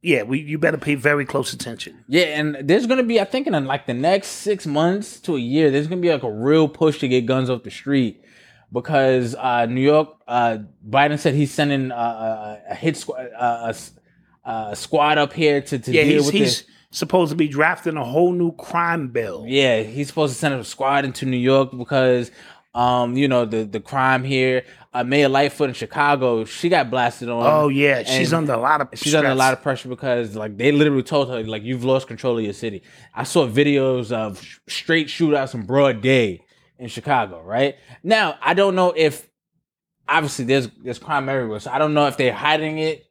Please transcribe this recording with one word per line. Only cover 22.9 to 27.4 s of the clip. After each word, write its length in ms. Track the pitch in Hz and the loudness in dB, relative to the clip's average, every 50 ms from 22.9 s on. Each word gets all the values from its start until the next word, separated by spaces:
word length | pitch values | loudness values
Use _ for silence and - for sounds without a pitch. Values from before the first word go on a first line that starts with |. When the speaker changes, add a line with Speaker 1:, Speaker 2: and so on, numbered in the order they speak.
| 123 123 123 120 123 | 2 2 0 0 0
Speaker 2:
you 100 | 131 143 139 | 0 0 2
know, 160 | 131 123 120 | 2 2 0
the, 180 | 110 110 113 110 | 0 -2 -4 -4
the 160 | 104 98 110 | -4 -8 -10
crime 420 | 98 - - 135 131 131 131 131 131 | -10 -6 -4 0 2 2 2 0 0
here. 400 | 135 139 131 127 131 127 127 - - - - - _ - | -2 0 0 2 2 0 -2 -4 -6 -20 -20 -20 _ -6
Uh, 80 | 127 120 | -4 -2
Mayor 280 | 123 135 143 143 135 | 0 2 4 4 4
Lightfoot 400 | 135 135 147 143 - - 151 135 | 4 4 2 2 0 -2 -2 -2
in 40 | 123 | -2
Chicago, 680 | - 117 - - 143 147 147 147 139 131 127 120 113 110 | -6 -10 -8 -2 0 2 2 2 2 2 0 0 0 -2
she 240 | 110 - - - 170 | -6 -10 -6 -2 2
got 220 | 175 165 135 120 | 2 2 2 0
blasted 400 | 113 127 120 120 120 - 123 117 | 0 0 0 0 -2 -4 -8 -6
on. 160 | 120 117 | -4 -2